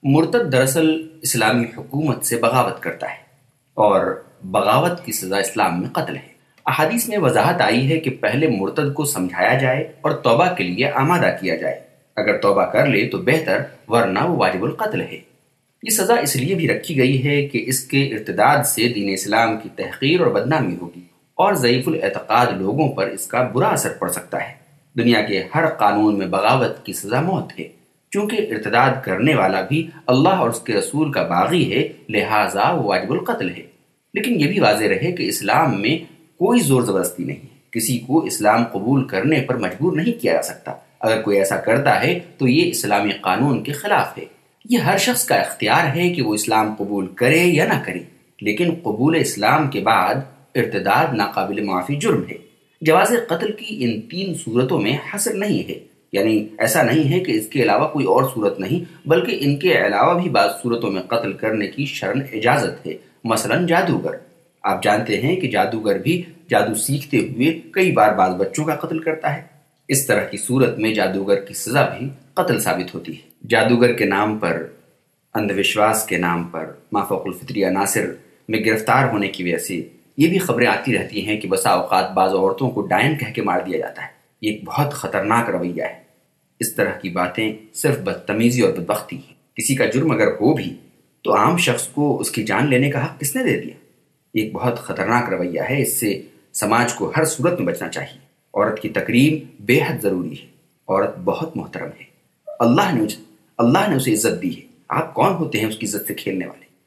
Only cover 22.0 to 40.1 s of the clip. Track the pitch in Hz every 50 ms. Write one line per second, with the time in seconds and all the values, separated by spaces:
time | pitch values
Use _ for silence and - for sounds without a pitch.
22 | - 101 - - - - 110 120 123 110 95 92 92 98 110 139 156 135 - -
23 | 95 - - 98 - - - 120 123 107 101 123 175 220 196 143 - - - -
24 | - 87 - - - - - - - - - - _ _ _ _ _ _ _ -
25 | 117 120 117 110 104 104 101 95 95 - - 151 165 156 156 - 110 101 101 104
26 | 107 107 104 98 92 87 90 95 98 110 127 135 123 - - - - - 92 -
27 | - 98 113 131 156 175 196 143 87 - - - 80 - - _ _ _ _ _
28 | _ _ - 196 208 208 233 214 214 - 117 104 107 107 - 120 131 135 - -
29 | - - 92 92 110 151 151 117 98 95 95 95 95 - 139 160 165 - - -
30 | - - 127 131 147 180 196 185 143 117 117 - - - 113 101 92 - - 147
31 | 156 147 135 117 87 - - 87 95 123 165 180 139 90 95 120 147 - - -
32 | - - 107 104 95 - 110 104 104 95 - 98 107 131 175 160 117 101 95 90
33 | 87 98 147 180 - - 233 - - 90 - - - - _ _ _ _ _ _
34 | _ _ _ - - 247 240 185 143 156 196 208 147 110 104 107 110 101 95 -
35 | - 180 180 - - 92 - - 104 101 113 143 165 147 113 98 101 113 156 165
36 | - - - _ _ _ _ _ 170 202 240 247 185 139 135 127 117 117 95 95
37 | 87 - - - 87 - - - - - - _ _ _ - 113 113 - 127 117
38 | - - 131 165 190 185 - - 107 104 107 120 120 - - 98 98 113 139 143
39 | 135 - - 95 98 143 160 139 135 - 123 113 101 90 90 - 135 180 160 147
40 | 175 240